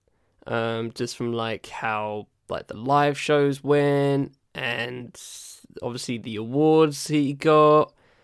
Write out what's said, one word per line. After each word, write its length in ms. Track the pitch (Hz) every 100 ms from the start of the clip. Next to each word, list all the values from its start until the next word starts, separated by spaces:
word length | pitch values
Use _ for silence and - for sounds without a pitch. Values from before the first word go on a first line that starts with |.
| _ _ _ _
Um, 460 | - 117 113 113 117
just 240 | - 120 -
from, 160 | 120
like, 360 | 117 113 110 -
how, 580 | - 113 107 107 107 101 _ -
like, 180 | 92 -
the 100 | 101
live 400 | 120 143 147 143
shows 460 | - 147 143 139
went, 680 | 135 147 143 143 139 139 139 - _ -
and 600 | 131 120 117 123 123 - - - - - - -
obviously 360 | 123 120 - 117
the 160 | 104
awards 720 | 107 113 135 156 156 156 143 -
he 260 | 151 139
got, 640 | 139 160 151 151 151 - _ _ _